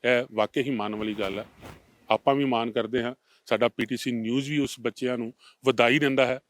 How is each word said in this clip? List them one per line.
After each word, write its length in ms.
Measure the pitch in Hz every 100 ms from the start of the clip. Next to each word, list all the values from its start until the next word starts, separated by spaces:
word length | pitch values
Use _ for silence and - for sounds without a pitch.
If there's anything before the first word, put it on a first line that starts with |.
ਇਹ 200 | 120 123 131
ਵਾਕਈ 300 | 107 104 147
ਹੀ 80 | 135
ਮਾਣ 240 | 120 104
ਵਾਲੀ 200 | 107 110
ਗੱਲ 240 | 104 98 98
ਹੈ। 80 | 110 _ - - _ _ -
ਆਪਾਂ 260 | 110 -
ਵੀ 100 | 139
ਮਾਣ 260 | 139 117 117
ਕਰਦੇ 320 | 117 110 120
ਹਾਂ, 120 | 120 131 _ _ -
ਸਾਡਾ 200 | 107 117
ਪੀ 160 | -
ਟੀ 120 | 139 120
ਸੀ 160 | 131
ਨਿਊਜ਼ 380 | 120 110 127 139
ਵੀ 80 | 147
ਉਸ 220 | 135 -
ਬੱਚਿਆਂ 380 | 117 - 127 123
ਨੂੰ 140 | 117 - - _
ਵਧਾਈ 340 | 131 123 120 147
ਦਿੰਦਾ 280 | 143 135 127
ਹੈ 140 | 131